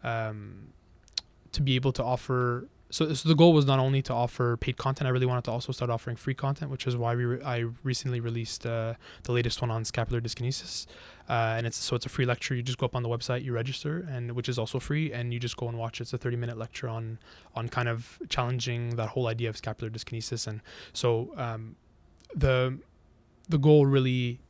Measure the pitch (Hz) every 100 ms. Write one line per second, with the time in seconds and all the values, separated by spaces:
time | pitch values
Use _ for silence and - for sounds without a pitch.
0 | 123 113 110 107 101 98 101 - _ -
1 | - - - _ - - 139 127 135 131
2 | 120 127 - 127 123 120 - _ - -
3 | 156 143 156 156 170 160 139 135 131 135
4 | - 120 120 - 123 120 - 123 135 135
5 | 135 127 127 123 120 117 - 127 123 117
6 | - 117 - 131 139 143 147 135 131 123
7 | 117 120 120 123 139 120 117 120 135 123
8 | 135 123 117 117 113 - 120 117 113 117
9 | - - - 120 120 - 120 113 113 -
10 | 113 120 113 - 123 131 - - - -
11 | - - - 120 113 113 117 - - 123
12 | - - 123 123 - 127 123 127 127 127
13 | 117 117 - 123 131 117 127 131 147 160
14 | 180 127 120 120 120 123 110 131 - 147
15 | 156 120 120 120 120 - 120 117 113 -
16 | 117 127 123 120 120 113 113 - 123 113
17 | 113 113 - - - - 117 131 120 117
18 | 117 - - - 123 123 120 120 120 117
19 | 110 - 120 117 117 107 - 107 113 113
20 | - 113 - 117 - 107 - - - -
21 | 123 113 123 175 123 113 110 - _ _
22 | - - - 320 135 127 127 135 - _
23 | _ _ _ _ - 160 147 151 139 135
24 | 131 127 123 123 -